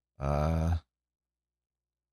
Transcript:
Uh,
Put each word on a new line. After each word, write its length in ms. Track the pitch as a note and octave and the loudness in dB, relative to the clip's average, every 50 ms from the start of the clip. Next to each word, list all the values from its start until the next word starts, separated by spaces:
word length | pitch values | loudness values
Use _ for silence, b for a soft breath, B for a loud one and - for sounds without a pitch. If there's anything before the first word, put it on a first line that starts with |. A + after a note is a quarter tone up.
| _ _ _ - | _ _ _ -6
Uh, 560 | C#2 C#2+ C#2+ C#2+ D2+ D#2 E2 E2 D#2+ E2+ E2+ D#2+ - _ _ _ _ _ _ _ _ _ _ _ _ _ _ _ _ _ _ _ _ _ _ _ _ _ | -4 -2 0 0 0 0 0 0 2 0 0 -2 -4 _ _ _ _ _ _ _ _ _ _ _ _ _ _ _ _ _ _ _ _ _ _ _ _ _